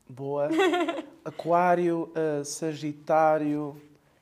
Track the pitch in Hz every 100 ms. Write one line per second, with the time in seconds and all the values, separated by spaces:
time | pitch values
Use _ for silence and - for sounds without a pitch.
0 | - 131 139 143 147 320 370 349 320 -
1 | - - 156 - 160 170 180 175 175 170
2 | 160 160 156 147 143 - 160 147 151 151
3 | - 156 156 156 151 147 147 147 - _
4 | _ _